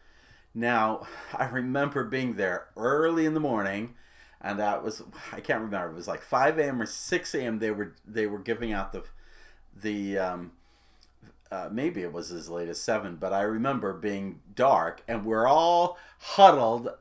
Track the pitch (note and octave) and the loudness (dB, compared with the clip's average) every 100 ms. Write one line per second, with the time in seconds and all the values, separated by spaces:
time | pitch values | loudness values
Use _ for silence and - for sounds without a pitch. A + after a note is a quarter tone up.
0 | _ _ - - _ A2+ A#2 A#2 A2 A2 | _ _ -20 -20 _ -4 0 2 2 0
1 | - - - - C3 B2+ B2 C3+ C#3+ C#3+ | -8 -16 -10 -6 -4 -4 -2 -2 -2 -2
2 | A#2 C3 B2+ G2+ F#2+ F2+ - - A#2 C#3+ | -4 -2 -2 -2 -2 -2 -8 -4 0 2
3 | D#3+ E3 D#3 D#3 D3 A2+ G2 G2 A#2+ - | 2 2 2 0 0 0 -2 -4 -8 -12
4 | - - - - - G2+ G#2 - - G#3+ | -20 -20 -20 -12 -8 -2 0 0 -4 -8
5 | - - - - - B2 A2 G2 F2 D#2+ | -12 -18 -14 -8 -2 -2 -2 -4 -6 -8
6 | E2+ D#2 - C3 C#3+ D#3+ C#3+ B2+ G#2+ - | -8 -8 -2 2 4 2 0 -2 -4 -8
7 | - F3 - D3 B2 A2 A2 G#2 G#2 - | -4 -2 -2 -4 -2 -2 -2 -2 -6 -10
8 | - A2 G#2+ G2+ G2 A2 A#2 G#2 F#2+ F#2+ | -8 -4 -2 -2 -4 -4 -2 -4 -4 -8
9 | - - - - - - - - G#2+ G#2 | -12 -16 -20 -20 -20 -20 -20 -10 -6 -4
10 | G2 G2 F#2 F2+ F2 - _ _ _ _ | -2 -2 -2 -4 -10 -18 _ _ _ _
11 | _ _ A2 - _ F#2+ E2+ G#2+ D3+ A2+ | _ _ -20 -20 _ -8 -6 -4 -4 -4
12 | F2 E2+ E2 F2 E2 E2+ E2+ E2+ - G#2+ | -6 -8 -10 -10 -8 -8 -6 -6 -2 -2
13 | G2 E2+ F#2 G2 G#2 A2 C3 B2+ G2+ F2+ | -4 -6 -2 0 0 0 -2 -2 -4 -4
14 | G#2 G2 G2 F2+ - G2+ C3 G#2+ E2 - | -4 -4 -6 -10 -10 2 4 4 2 -6
15 | - A#2 G#2 A2 A#2+ D3+ E3+ F3 F3 - | -6 -6 0 2 6 6 6 6 4 0
16 | - - - - G3 D3 A2+ A#2+ A#2+ - | -18 -18 -2 10 10 10 4 2 -2 -8